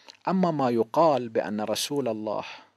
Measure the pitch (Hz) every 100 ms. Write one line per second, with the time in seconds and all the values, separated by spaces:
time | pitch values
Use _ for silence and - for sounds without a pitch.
0 | - - - 185 180 151 131 120 110 -
1 | 165 135 120 113 80 104 104 107 - 143
2 | 123 110 107 101 - - -